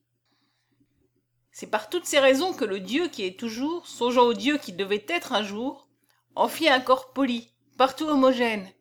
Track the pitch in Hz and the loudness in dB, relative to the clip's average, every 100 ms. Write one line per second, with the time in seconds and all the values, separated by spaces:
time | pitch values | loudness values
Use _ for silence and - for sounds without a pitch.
0 | _ _ _ _ _ _ _ _ _ _ | _ _ _ _ _ _ _ _ _ _
1 | _ _ _ _ _ - - 208 - 359 | _ _ _ _ _ -18 -6 -6 -4 -8
2 | - 285 262 269 370 - 220 196 185 269 | -2 4 6 4 2 -2 -4 -4 -4 -2
3 | 349 - 185 185 233 220 285 339 - - | -2 -4 -8 -6 -8 -6 -6 -6 -10 -4
4 | 240 247 240 208 247 294 - 175 190 208 | 0 4 4 4 0 -2 -4 -8 -4 -4
5 | - 339 - 214 208 208 262 277 _ _ | -4 -6 -2 -4 -4 -6 -8 -10 _ _
6 | _ _ _ - 208 - 311 262 254 254 | _ _ _ -2 -2 2 2 4 4 0
7 | - 254 269 233 - _ _ - 262 262 | 0 -2 -2 -2 -8 _ _ 0 0 0
8 | 311 285 262 240 240 208 190 _ | 0 4 4 4 0 -2 -8 _